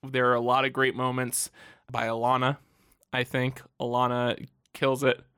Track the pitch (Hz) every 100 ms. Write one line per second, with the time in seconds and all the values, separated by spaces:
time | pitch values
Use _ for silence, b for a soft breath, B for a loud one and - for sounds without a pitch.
0 | 135 131 123 123 120 127 135 131 131 -
1 | 127 127 123 - - B B B B 123
2 | 117 113 120 127 127 143 b b b b
3 | _ - - 135 127 127 - _ 120 123
4 | 123 123 123 - - _ _ - 135 131
5 | 131 123 -